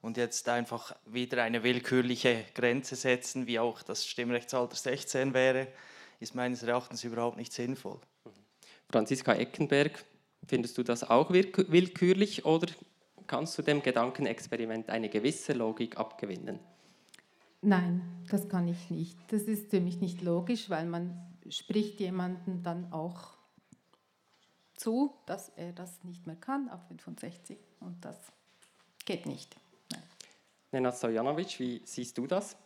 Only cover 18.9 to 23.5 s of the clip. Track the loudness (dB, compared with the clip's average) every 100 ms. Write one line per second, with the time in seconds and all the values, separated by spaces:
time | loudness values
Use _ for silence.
18.9 | -6 -6 -10 -4 -4 -2 -4 0 2 2
19.9 | -2 -4 -2 0 0 0 -4 -2 -2 -2
20.9 | -4 -4 -8 -14 -20 -12 -12 -2 0 0
21.9 | -4 -4 -2 -2 -4 -6 -4 -4 -4 -6
22.9 | -6 -6 -10 -18 -20 _